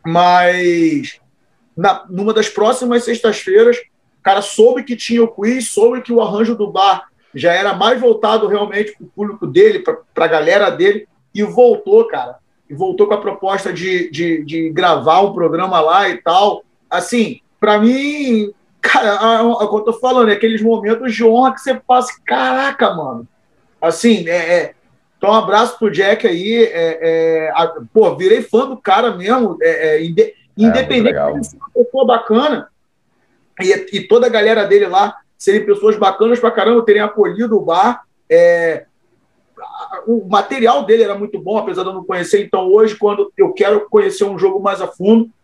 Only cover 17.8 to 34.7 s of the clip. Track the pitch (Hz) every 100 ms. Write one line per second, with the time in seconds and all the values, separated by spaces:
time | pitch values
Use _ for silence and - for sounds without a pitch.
17.8 | 226 262 285 294 269 220 208 - _ _
18.8 | - - 220 202 226 226 233 233 208 208
19.8 | 220 220 254 254 220 208 226 220 220 226
20.8 | 202 226 262 214 233 233 262 262 269 254
21.8 | - 247 247 - - - 262 262 269 -
22.8 | 208 175 135 117 120 _ _ _ _ _
23.8 | 165 165 233 202 165 175 165 175 151 _
24.8 | _ _ _ _ 202 220 190 208 240 -
25.8 | 214 165 196 220 226 170 196 233 226 165
26.8 | 165 160 165 165 165 160 156 160 165 -
27.8 | 117 220 214 139 185 226 - 220 277 247
28.8 | - 190 233 180 190 254 220 165 160 156
29.8 | 156 156 165 165 226 - _ - 226 254
30.8 | 254 254 226 - - 202 226 - - -
31.8 | 240 262 247 226 - 220 302 226 - _
32.8 | _ _ _ _ _ _ _ - 185 196
33.8 | - 196 - 226 247 220 214 220 196